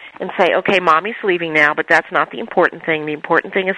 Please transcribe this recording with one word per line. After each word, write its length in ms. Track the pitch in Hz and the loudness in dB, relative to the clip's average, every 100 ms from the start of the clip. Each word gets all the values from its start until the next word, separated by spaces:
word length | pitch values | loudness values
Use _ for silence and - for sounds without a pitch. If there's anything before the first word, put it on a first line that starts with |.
| - - | -20 -10
and 100 | 185 - | -8 0
say, 160 | 175 | 2
"Okay, 240 | 131 185 196 | 2 2 2
Mommy's 380 | 175 156 196 240 | 4 2 0 -4
leaving 280 | 208 175 165 | -2 -2 0
now, 220 | 156 147 | 2 2
but 120 | 156 - | 0 2
that's 240 | 165 - | 2 2
not 180 | 170 156 | -2 -2
the 80 | 123 | -4
important 460 | 113 - 165 165 | -4 0 0 0
thing. 200 | - 156 | -4 -4
The 80 | 151 | -4
important 400 | 151 - 165 - | -8 0 0 0
thing 160 | 196 | -4
is 60 | 190 | -2